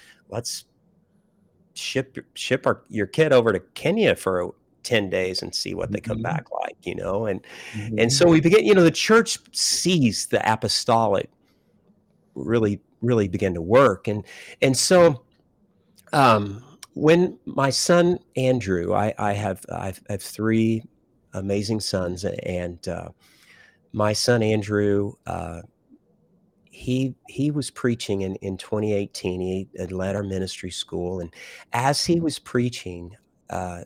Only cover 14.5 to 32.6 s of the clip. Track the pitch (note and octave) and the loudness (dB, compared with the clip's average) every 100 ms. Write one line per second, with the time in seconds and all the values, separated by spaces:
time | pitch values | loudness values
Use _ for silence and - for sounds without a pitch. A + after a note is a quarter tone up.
14.5 | - C3+ B2+ - F#3 E3+ B2+ _ _ _ | 0 0 2 4 8 8 4 _ _ _
15.5 | _ _ _ _ _ - D3 B2+ G#2+ G2+ | _ _ _ _ _ -4 4 6 6 2
16.5 | G#2 - - - - D3+ E3+ F3+ - - | -10 -16 -20 -16 0 4 6 4 -2 -8
17.5 | - C3+ - - F3 F3 F3+ _ - C3 | -2 0 0 2 4 4 0 _ -2 0
18.5 | B2+ F#2+ F2+ F2+ G2 G#2+ - G#2 G2+ G#2 | 0 0 -2 0 0 -2 -2 -2 -2 -4
19.5 | F#2+ - E2+ F#2+ F2+ - G2+ - - A2 | -6 -8 -8 -8 -10 -8 -10 -8 -4 0
20.5 | A2+ A2+ A2+ - _ _ _ _ F#2+ G2 | 2 2 0 -6 _ _ _ _ -10 -4
21.5 | G2+ G#2 A2 - F#2+ F2+ F2+ F#2 - - | -4 -2 -4 -4 -4 -4 -6 -8 -8 -6
22.5 | F2+ F2 F2 F2+ E2+ E2 - _ _ _ | -6 -6 -10 -10 -10 -12 -18 _ _ _
23.5 | _ _ _ _ G#2+ G#2+ G#2 - A#2+ A2 | _ _ _ _ -2 0 0 2 2 4
24.5 | G#2+ G2+ G#2 G2+ G2+ G2+ - - F2 E2+ | 0 0 0 2 0 -2 -8 -10 -8 -8
25.5 | E2 - _ _ _ _ _ _ _ _ | -12 -16 _ _ _ _ _ _ _ _
26.5 | _ _ - - B2+ C3 B2 _ - D3 | _ _ -12 -4 -2 -2 -6 _ -4 -2
27.5 | D3 B2+ - B2+ A#2 - G2 F#2+ F#2+ G2 | -2 -6 -4 -2 -2 -4 -4 -4 -6 -8
28.5 | F#2+ - G#2+ G#2+ G2+ G2+ - F#2+ F#2 F#2 | -10 -6 -4 -2 -2 -4 -6 -6 -4 -4
29.5 | F#2+ F#2+ - F2+ F#2 F#2+ G2 G2+ F#2+ F#2+ | -4 -8 -10 -8 -6 -4 -4 -4 -6 -6
30.5 | - F#2 - - F2+ F2+ F#2 E2+ - - | -8 -12 -12 -10 -8 -6 -8 -10 -14 -20
31.5 | - - A#2+ C3+ D3 - E3+ D#3+ - - | -20 -8 -2 0 0 0 0 0 -6 -4
32.5 | B2 | -2